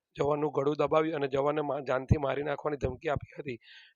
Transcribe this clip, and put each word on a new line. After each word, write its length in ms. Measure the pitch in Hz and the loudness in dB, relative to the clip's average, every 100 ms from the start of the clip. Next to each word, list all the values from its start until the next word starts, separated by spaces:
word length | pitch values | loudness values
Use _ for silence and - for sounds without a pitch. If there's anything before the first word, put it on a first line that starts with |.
| _ - | _ -2
જવાનનું 360 | 143 147 151 | 0 2 0
ગળું 240 | 139 139 156 | 2 0 2
દબાવી 360 | 143 156 160 | 2 2 2
અને 160 | 151 135 | -2 0
જવાનને 340 | 139 143 151 | 2 2 0
મા-, 180 | 147 139 | -2 -4
જાનથી 380 | 139 131 131 156 | 0 -2 4 2
મારી 260 | 139 135 | 4 -2
નાખવાની 320 | 147 143 147 143 | -4 -4 -4 -4
ધમકી 340 | 127 127 156 | -4 -4 -4
આપી 220 | 139 - | -4 -6
હતી. 260 | - 147 117 - - - | -12 -10 -10 -12 -20 -20